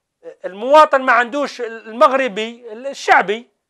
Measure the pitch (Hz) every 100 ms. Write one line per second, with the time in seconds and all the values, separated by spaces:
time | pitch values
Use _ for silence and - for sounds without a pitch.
0 | _ _ 165 - 185 190 240 302 302 277
1 | 262 233 240 277 277 - 233 226 220 220
2 | 294 262 262 196 220 233 240 220 269 269
3 | - 320 190 220 240 _ _